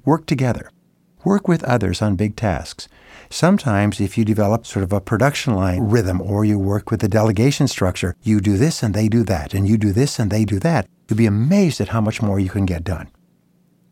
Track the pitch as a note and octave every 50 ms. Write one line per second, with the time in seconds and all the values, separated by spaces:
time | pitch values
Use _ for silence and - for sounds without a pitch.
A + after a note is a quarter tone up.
0 | - C3+ D#3 D#3+ - - D#3+ B2+ C3 B2 G#2+ - - - - _ _ _ _ _
1 | _ _ _ _ - F3 G3+ G#3 - - E3+ D#3 - - B2 A#2 G#2 F2+ F#2 -
2 | G#2+ G#2+ G2 F2+ G#2+ G#2 G2+ - A2 G2+ E2+ - - - - - - - _ _
3 | - - - - - - - - - E3+ G3+ G3+ - C3 G#2 G2 G#2 G#2 G#2 -
4 | G2+ F#2+ - A#2 A2+ G#2 A2 G#2 G#2 G2 A2 A2+ - - - G#2 G2 F2+ G2+ G2+
5 | - - A#2 G2 B2+ C#3+ D3 - - C3 A2 F#2 F#2+ F#2+ F2+ F#2 A#2 G#2 A2 A#2+
6 | F2+ F#2+ F2+ F2+ F#2+ G2 G2 G#2 G#2+ G#2+ G#2 G2+ G2 G2 G2+ G#2 - - A2+ G2+
7 | - G2+ G2 A2 G#2+ A2+ G2+ F#2+ A#2 C#3+ C#3+ - D3 B2 - - G2+ F2+ F2+ -
8 | - F2+ - - - G#2+ A2 G#2 F#2 G#2 G2+ F#2+ B2+ E3 D#3 - B2+ G#2+ F2+ G#2
9 | A2 G#2+ G#2+ A#2+ A2 F#2 G2+ D#2+ D2 - - G2 F#2+ F#2+ A2 G#2+ G#2 G#2 F#2 G#2+
10 | C#3 C#3+ - - A#2 F#2+ G2+ G#2+ A2 G2+ G#2+ F#2+ - E3 E3+ B2 F#2 - _ _
11 | _ - A2 G#2+ A2+ G#2+ G2+ G#2 A#2 D3 G3 G#3 G3 D#3+ - - G#2+ - - A2+
12 | G#2+ G#2+ G#2 - A#2 G2+ G2 G2 G2 F#2 - G2+ G2 F#2 F2 E2 E2+ G2 F2 D2+
13 | - - _ _ _ _ _ _ _ _ _ _ _ _ _ _ _ _